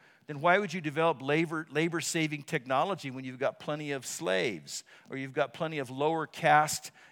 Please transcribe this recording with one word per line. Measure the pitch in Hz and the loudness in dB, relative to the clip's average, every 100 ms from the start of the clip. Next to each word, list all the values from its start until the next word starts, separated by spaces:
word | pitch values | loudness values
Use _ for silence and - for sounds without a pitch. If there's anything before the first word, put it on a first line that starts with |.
| - _ - | -20 _ -12
then | 147 | 0
why | 165 185 | 4 4
would | 208 | 4
you | 180 | -4
develop | 151 147 165 139 | -2 2 2 2
labor, | 135 151 165 160 - | 2 2 2 -4 -4
labor-saving | 151 165 165 - 170 151 151 | 0 0 0 -2 0 0 -2
technology | 139 160 123 135 180 180 139 | -4 -4 0 2 2 -2 -6
when | 131 | -8
you've | 131 127 | -10 -2
got | 127 - | -2 -2
plenty | - 151 147 | -4 -6 -4
of | 139 | -6
slaves | - - 170 190 147 110 143 - - - - | -6 -6 0 0 0 -4 -8 -12 -12 -20 -12
or | 135 | -8
you've | 135 | -6
got | 139 139 | -2 -4
plenty | - 160 160 | -4 -6 -4
of | 127 | -6
lower | 131 151 165 151 | -2 0 0 -4
caste | - 160 151 151 - - - - | 0 6 6 6 0 -8 -18 -18